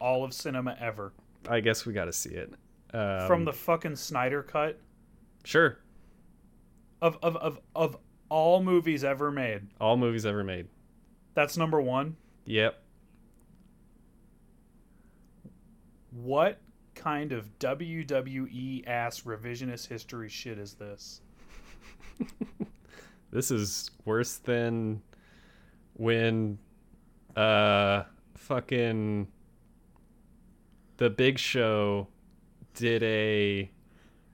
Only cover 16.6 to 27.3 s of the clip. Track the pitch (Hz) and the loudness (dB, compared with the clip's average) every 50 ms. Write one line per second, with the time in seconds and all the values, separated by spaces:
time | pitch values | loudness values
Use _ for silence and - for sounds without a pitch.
16.6 | - - - _ _ _ - - - 165 151 143 147 147 131 117 104 104 - - | -16 -20 -20 _ _ _ -16 -8 -6 -4 -4 -4 -4 -4 -6 -6 -8 -10 -10 -4
17.6 | - 127 139 143 175 165 165 165 160 143 143 131 127 135 135 131 131 127 - 123 | -2 -2 -2 -2 -6 -8 -6 -6 -4 -2 -2 -2 -2 -2 -6 -6 -6 -6 -8 -8
18.6 | 127 131 131 127 - 120 120 120 120 120 - - - 120 110 107 113 120 117 120 | -8 -8 -8 -8 -6 -4 -2 -2 -2 -4 -6 -8 -10 -10 -10 -8 -8 -8 -8 -8
19.6 | 131 127 120 117 - - 120 110 - - - 117 113 107 - - - 123 110 104 | -8 -8 -8 -10 -10 -12 -12 -12 -12 -12 -12 -12 -10 -10 -12 -12 -10 -10 -10 -10
20.6 | 104 101 - - 104 104 101 - - - - - - - - - - - - - | -12 -14 -14 -16 -16 -16 -14 -16 -18 -20 -20 -20 -20 -20 -20 -20 -20 -20 -20 -18
21.6 | - - - - - - - - - - - - - - - - 220 - - - | -18 -18 -20 -20 -20 -20 -20 -18 -18 -16 -10 -10 -10 -10 -8 -12 -12 -12 -10 -12
22.6 | 202 - - - - - - - - - - - _ - - 117 127 - 131 110 | -12 -12 -12 -20 -20 -20 -20 -20 -20 -20 -20 -20 _ -6 -4 -4 -2 0 0 0
23.6 | 104 98 - - - - - - - 107 110 113 120 - - - - - 120 120 | -2 -2 -4 -8 -10 -10 -14 -10 -4 -2 0 0 0 -2 -6 -8 -4 -2 0 0
24.6 | 117 117 117 117 113 110 107 104 - _ - - - _ - - - - - - | 0 0 0 -2 -2 -2 -4 -6 -10 _ -20 -20 -20 _ -20 -20 -20 -20 -20 -20
25.6 | - - - - - _ - - 113 113 117 113 113 113 113 113 110 107 101 101 | -20 -20 -20 -20 -20 _ -8 -2 0 2 4 4 4 4 2 2 0 0 -2 -6
26.6 | - _ _ _ _ - - - _ - _ - _ - | -12 _ _ _ _ -20 -20 -20 _ -20 _ -20 _ -6